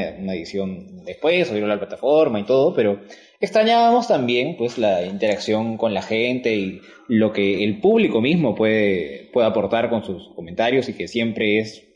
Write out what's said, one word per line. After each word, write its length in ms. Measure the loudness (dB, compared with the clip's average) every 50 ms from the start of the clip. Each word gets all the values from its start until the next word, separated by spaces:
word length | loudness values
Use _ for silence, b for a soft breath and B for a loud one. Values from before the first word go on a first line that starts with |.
| -4 -4 -6 -8
una 160 | -8 -6 -6
edición 720 | -6 -8 -8 -6 -6 -6 -6 -8 -10 -14 -18 -20 -18 -16
después, 460 | -16 -10 -4 -2 0 2 2 0 0
subirlo 160 | -2 -2 -2 -2
a 40 | -2
la 40 | -4
plataforma 600 | -4 -8 -8 -4 0 2 4 4 4 2 0 -2
y 60 | 0
todo, 280 | 2 2 4 4 2 2
pero 280 | 2 2 0 0 -2 -6 B B B B B B B
extrañábamos 680 | -6 -2 0 2 2 4 4 4 4 4 4 4 2 2
también, 480 | 2 2 2 2 0 0 0 -2 -2 -4
pues, 200 | -4 -4 -2 0
la 280 | 2 2 2 2 0
interacción 720 | -2 -4 -2 0 0 0 0 -2 -2 0 0 0 -2 -4 -2
con 160 | -2 -2 -2
la 80 | -2
gente 540 | -4 -2 -2 0 0 0 -2 -2 -2 -2 -2
y 260 | -2 -2 -4 -8 -10 B B B B B B
lo 240 | 2 2 2 2 2
que 300 | 2 0 0 0 0 0
el 160 | -2 -2 0
público 400 | 2 2 4 4 2 2 0 0
mismo 340 | 0 2 2 2 2 0 0
puede, 760 | 2 2 2 2 2 2 2 0 0 -2 -6 -10 -14 -10 -4 0
puede 140 | 2 2 2
aportar 420 | 2 0 0 0 0 0 0 0
con 140 | -2 -4 -4
sus 260 | -6 -10 -12 -14 -18 -18
comentarios 540 | -16 -16 -8 -4 -2 0 0 2 0 0 -2
y 40 | -4
que 140 | -8 -8 -6
siempre 520 | -4 -4 -2 -2 -2 -2 0 2 2 0
es 240 | 0 -2 -8 -18 -20 _ _